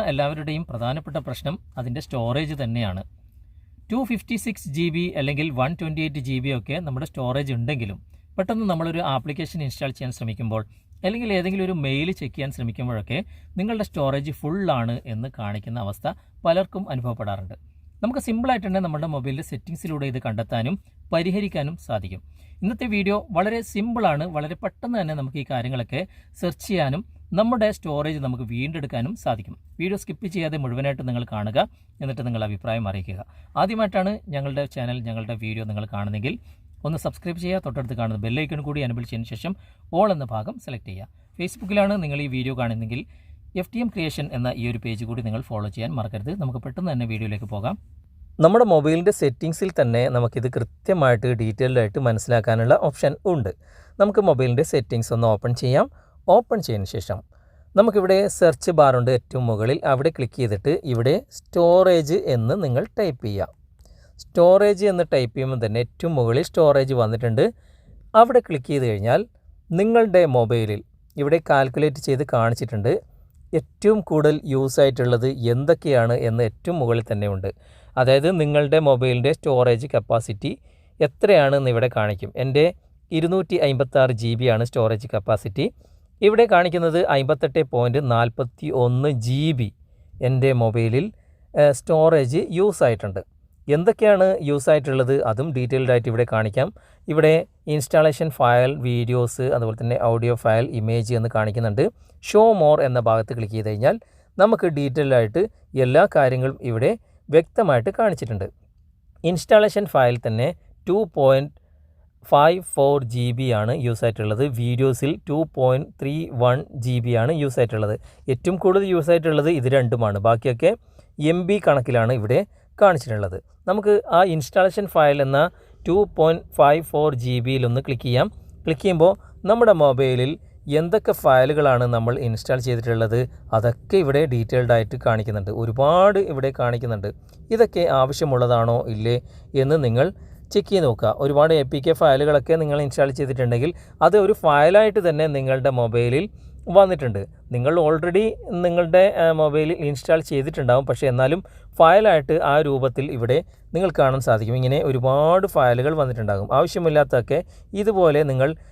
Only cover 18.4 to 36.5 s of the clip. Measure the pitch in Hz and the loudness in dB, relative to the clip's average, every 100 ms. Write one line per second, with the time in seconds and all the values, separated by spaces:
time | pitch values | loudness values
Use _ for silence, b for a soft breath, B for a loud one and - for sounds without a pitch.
18.4 | 262 240 196 190 175 151 160 143 135 135 | -2 -4 -4 -4 -4 -6 -6 -6 -6 -8
19.4 | - 135 - 165 175 151 139 127 120 110 | -10 -14 -12 -12 -8 -6 -6 -6 -6 -8
20.4 | 113 120 120 196 - - - 170 180 196 | -6 -4 -4 -6 -10 -20 -6 -4 -2 -4
21.4 | 202 165 143 170 - 110 95 92 - b | -4 -6 -8 -10 -8 -8 -8 -14 -18 b
22.4 | b b 190 233 247 208 196 208 - 170 | b b -6 -6 -4 -4 -2 -4 -2 -2
23.4 | 208 233 233 202 226 233 196 143 175 151 | -2 -4 -6 -6 -4 -2 -2 -2 -4 -6
24.4 | 151 170 202 - 240 233 156 151 131 143 | -8 -10 -12 -10 -8 -6 -6 -6 -8 -10
25.4 | 131 127 123 127 117 139 190 b b - | -8 -6 -6 -8 -6 -8 -10 b b -10
26.4 | 180 - - 180 139 151 - - - 170 | -8 -8 -6 -2 -2 -4 -10 -20 -6 -2
27.4 | 226 247 214 202 165 147 156 151 135 123 | 0 0 -2 -4 -8 -6 -6 -6 -6 -6
28.4 | 113 117 143 165 139 123 127 226 139 110 | -8 -8 -8 -8 -8 -6 -8 -6 -6 -6
29.4 | - - - - 180 196 - 160 196 180 | -10 -20 -18 -8 -6 -6 -8 -12 -10 -6
30.4 | 156 156 127 123 139 135 127 120 120 107 | -6 -6 -6 -4 -4 -6 -6 -8 -6 -8
31.4 | 104 127 214 _ _ - 143 113 120 113 | -4 -2 -2 _ _ -12 -10 -8 -6 -6
32.4 | 107 101 117 113 101 95 90 95 - b | -6 -6 -6 -6 -6 -8 -10 -14 -16 b
33.4 | b - 190 220 208 196 190 214 - 143 | b -4 -4 -2 -4 -2 -4 -6 -10 -8
34.4 | 139 139 143 139 123 123 113 113 110 110 | -6 -6 -8 -8 -8 -8 -8 -10 -10 -10
35.4 | 110 110 110 104 107 101 104 107 123 240 | -8 -8 -8 -8 -8 -8 -6 -6 -6 -8
36.4 | b | b